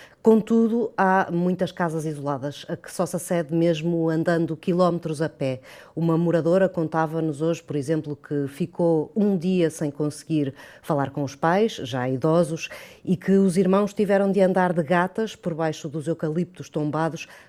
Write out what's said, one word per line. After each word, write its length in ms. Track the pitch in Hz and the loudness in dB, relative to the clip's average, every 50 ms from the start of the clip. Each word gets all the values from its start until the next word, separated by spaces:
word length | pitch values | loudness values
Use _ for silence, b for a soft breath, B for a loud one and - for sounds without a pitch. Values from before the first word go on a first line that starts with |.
| B B B B | B B B B
Contudo, 720 | - 226 220 220 208 - 233 226 226 226 220 233 226 - - | 4 4 4 4 4 2 2 2 2 2 2 0 -2 -2 0
há 320 | - 196 185 185 190 185 - 175 | 2 2 4 4 4 2 2 0
muitas 400 | 170 175 180 180 175 185 170 175 | 0 0 0 0 0 -2 -4 -2
casas 320 | - 180 170 156 160 151 | -2 -4 -2 -2 -4 -4
isoladas, 600 | 160 151 143 139 143 147 131 120 147 139 - - - | -6 -6 -6 -4 -4 -4 -4 -4 -8 -10 -10 -10 -10
a 80 | 170 | -10
que 160 | - - - - | -10 -10 -10 -6
só 120 | - 180 | -4 -4
se 120 | 170 - | -4 -4
acede 360 | 180 - - 185 170 170 147 165 | -6 -4 -2 -2 -2 -2 -2 0
mesmo 560 | 165 170 170 170 156 156 170 170 165 165 160 | 2 2 2 2 0 0 -2 0 0 0 0
andando 480 | 160 160 165 170 175 165 170 151 160 | 0 0 0 2 2 0 0 -2 -4
quilómetros 640 | 151 - - 180 175 180 175 170 170 - 160 156 139 | -6 -4 -2 0 2 2 2 2 0 -4 -6 -4 -4
a 80 | 160 151 | -4 -4
pé. 320 | - - 143 131 131 127 B B B B B B B | -4 -4 -4 -4 -4 -6 B B B B B B B
Uma 200 | - 165 165 165 | -2 0 2 2
moradora 520 | 165 170 170 170 170 147 165 175 190 190 175 | 2 2 2 2 2 2 4 4 4 4 2
contava-nos 720 | 185 - 165 156 - 160 160 156 156 165 160 160 147 135 156 | 0 0 -4 -2 0 -2 -2 -2 -2 -2 -2 -2 -2 -2 -2
hoje, 180 | 165 170 151 | -2 -2 -4
por 140 | - - 143 | -6 -6 -6
exemplo, 400 | 147 135 127 160 156 151 151 147 | -4 -2 -2 -2 -4 -4 -6 -10
que 320 | - - - 151 143 143 | -10 -8 -6 -4 -4 -4
ficou 640 | 135 139 - 180 170 - - 175 170 165 160 147 - - | -4 -4 -6 -6 -6 -2 0 2 2 2 2 0 -2 0
um 200 | 220 202 208 196 | 0 2 2 2
dia 320 | 180 151 185 190 180 170 160 | 0 0 0 2 2 2 0
sem 220 | 151 - 165 147 | 0 -2 -4 -4
conseguir 640 | 143 - 151 151 143 - - - 160 151 143 135 131 B B B B B | -4 -2 -4 -4 -4 -6 -6 -2 -2 0 0 -2 -4 B B B B B
falar 300 | B - 165 143 139 135 | B -2 -2 -2 -2 -2
com 140 | - 151 143 | -4 -4 -6
os 100 | 127 - | -6 -4
pais, 380 | - - 165 170 196 220 226 - | -2 0 2 2 2 2 0 -2
já 360 | - - 127 117 131 123 131 | -4 -8 -6 -4 -4 -2 -2
idosos, 600 | 131 127 120 160 160 170 175 147 160 160 - - B B B B B B B | -2 0 0 2 4 4 2 2 -2 -8 -8 -10 B B B B B B B
e 120 | - 190 | -2 -2
que 160 | - - - 190 | 0 2 2 4
os 240 | 196 196 196 170 | 4 4 4 4
irmãos 360 | 180 190 185 190 196 208 202 - | 2 2 4 4 2 2 0 0
tiveram 380 | - 214 185 202 196 202 202 | -2 0 2 2 2 2 2
de 100 | 190 202 | 2 4
andar 320 | 190 185 185 190 185 180 170 | 4 4 4 4 2 2 2
de 100 | 165 165 | 0 0
gatas 500 | 135 180 175 175 185 - - 220 208 - | 2 2 2 2 0 -2 -4 -6 -6 -6
por 200 | - - 175 165 | -8 -8 -6 -4
baixo 340 | 151 165 160 151 - - 156 | -2 -2 -2 -4 -4 -8 -8
dos 180 | 127 160 143 | -8 -6 -4
eucaliptos 600 | 165 165 160 - 156 156 170 175 175 - - 139 - | -4 -4 -4 -2 -4 -2 -2 -4 -4 -6 -12 -14 -8
tombados 580 | - 156 151 151 143 156 160 165 143 165 - - B B B | -6 -4 -2 -2 0 0 0 -2 -2 -6 -12 -16 B B B